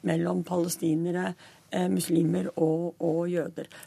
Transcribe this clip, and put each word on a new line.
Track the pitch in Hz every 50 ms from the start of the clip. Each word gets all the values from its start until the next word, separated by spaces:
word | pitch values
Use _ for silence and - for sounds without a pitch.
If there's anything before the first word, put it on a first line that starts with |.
| -
mellom | - 160 165 170 180 180 180 165
palestinere, | - 185 175 170 180 170 - 175 165 156 160 170 175 175 180 185 190 180 - - - - - - _ -
eh, | 180 180 180
muslimer | 190 180 170 - 165 170 170 160 170 185 185 180 -
og, | - 165 160 160 165 175 170 - -
og | 170 165 160 165 175 175
jøder. | 180 170 151 175 165 - - - - - -